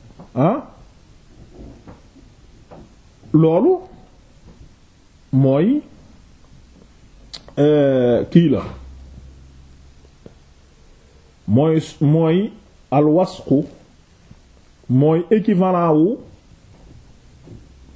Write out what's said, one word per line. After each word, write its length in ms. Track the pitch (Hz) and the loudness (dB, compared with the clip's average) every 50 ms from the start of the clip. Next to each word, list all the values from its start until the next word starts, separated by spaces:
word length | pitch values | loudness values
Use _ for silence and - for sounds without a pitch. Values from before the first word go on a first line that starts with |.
| - - - - - - - | -20 -20 -20 -20 -20 -10 -4
Ah? 280 | 120 143 180 247 302 - - - - - - - - - - - - - - - - - - - - - - - - - - - - - - - - - - - - - - - - - - - - - - - - - - - - - - | -2 0 0 -2 -4 -8 -14 -20 -20 -20 -20 -20 -20 -20 -20 -20 -20 -20 -20 -20 -20 -20 -20 -20 -20 -20 -20 -20 -20 -20 -20 -20 -20 -20 -20 -20 -20 -20 -20 -20 -20 -20 -20 -20 -20 -20 -20 -20 -20 -20 -20 -20 -20 -20 -20 -20 -20 -8 -2
Loolu 460 | - 156 160 160 165 185 247 370 370 349 - - - - - - - - - - - - - - - - - - - _ _ _ _ _ _ _ _ _ _ - | 0 2 2 2 2 2 2 0 0 -2 -4 -14 -20 -20 -20 -20 -20 -20 -20 -20 -20 -20 -20 -20 -20 -20 -20 -20 -20 _ _ _ _ _ _ _ _ _ _ -4
mooy, 480 | 135 131 135 131 135 143 175 233 285 302 - - - - - - - - - - - - - - - - - - - - - - - - - - - - - - - - - - - 143 | -2 0 2 2 2 2 0 0 -2 -4 -6 -10 -20 -20 -20 -20 -20 -20 -20 -20 -20 -20 -20 -20 -20 -20 -20 -20 -20 -20 -20 -20 -20 -20 -20 -20 -20 -20 -20 -20 -20 -20 -20 -10 -4 0
euh, 680 | 143 151 151 147 139 139 135 127 123 123 120 107 - - | 0 2 2 2 2 2 0 0 2 2 0 0 0 2
kii 180 | - 170 170 147 | 2 2 4 2
la. 140 | 120 92 - - - - - - - - - - - - - - - - - - - - - - - - - - - - - - - - - - - - - - - _ - - _ - - - - - _ - _ - _ - _ _ - - | 0 -2 -6 -10 -16 -18 -20 -20 -20 -20 -20 -20 -20 -20 -20 -20 -20 -20 -20 -20 -20 -20 -20 -20 -20 -20 -20 -20 -20 -20 -20 -20 -20 -20 -20 -20 -20 -20 -20 -20 -20 _ -20 -20 _ -20 -20 -20 -20 -20 _ -20 _ -20 _ -20 _ _ -4 0
Mooy, 320 | 104 127 151 160 160 160 156 - - - | 0 2 2 2 0 -2 -4 -6 -6 -2
mooy 500 | 151 143 156 165 165 160 165 190 214 233 - - - - _ _ - - | 0 0 2 2 2 0 0 -2 -2 -6 -10 -16 -20 -20 _ _ -8 -4
alwasqu, 720 | 123 143 151 151 151 180 185 - - - - - 127 147 - - - - - _ _ _ _ _ _ _ _ - - - - _ - - _ _ - _ _ - | 0 0 2 2 2 0 0 -2 -6 -10 -4 -2 -2 -2 -2 -4 -12 -20 -20 _ _ _ _ _ _ _ _ -20 -20 -20 -20 _ -20 -20 _ _ -20 _ _ -2
mooy 360 | 123 131 143 156 160 170 170 - | 0 2 2 2 0 0 0 0
équivalent 640 | 220 214 - 226 202 175 185 185 185 175 175 165 156 | 0 0 0 0 0 0 0 0 0 0 0 2 2
wu 220 | 151 160 208 269 - - - - - _ - - - _ - - - - - - - - - - - - - - - - - - - - - - - - - - | 2 2 0 -2 -6 -12 -20 -20 -20 _ -20 -20 -20 _ -20 -20 -20 -20 -20 -20 -20 -20 -20 -20 -20 -20 -20 -20 -20 -20 -20 -20 -20 -20 -20 -20 -20 -20 -6 0